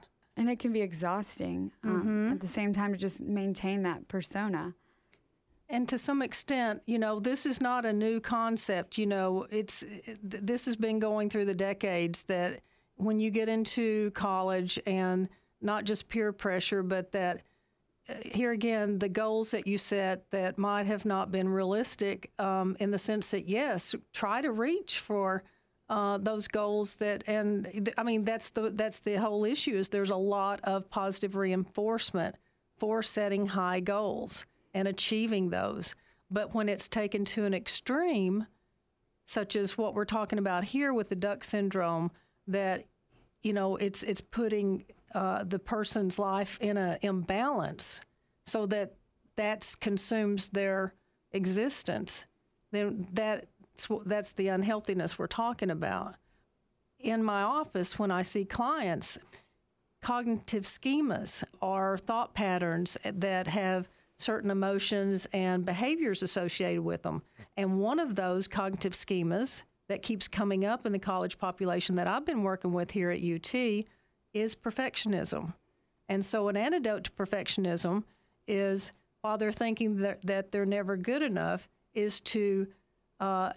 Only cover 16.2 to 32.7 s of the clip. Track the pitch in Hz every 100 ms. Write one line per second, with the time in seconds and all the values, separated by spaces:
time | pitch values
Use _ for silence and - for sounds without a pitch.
16.2 | 208 202 202 185 - 196 185 185 180 196
17.2 | 180 - - _ _ _ _ _ - -
18.2 | - 208 247 220 233 220 208 196 202 202
19.2 | 220 220 220 220 196 202 - 202 190 185
20.2 | - 196 185 190 202 202 202 208 208 196
21.2 | 190 190 190 190 190 208 247 - 196 190
22.2 | - - 196 190 185 190 202 202 - 214
23.2 | - 196 170 214 285 180 - - - -
24.2 | 202 233 285 220 262 370 - - - 208
25.2 | 190 190 - _ _ _ - 214 202 202
26.2 | 202 214 202 214 208 208 202 - 208 196
27.2 | - 214 208 202 196 202 208 - 233 220
28.2 | 208 226 - 233 220 214 214 - 208 196
29.2 | 220 208 214 294 294 196 190 202 196 190
30.2 | 196 202 196 202 196 196 190 208 196 196
31.2 | 196 196 190 185 185 - 214 226 - 185
32.2 | - - _ _ _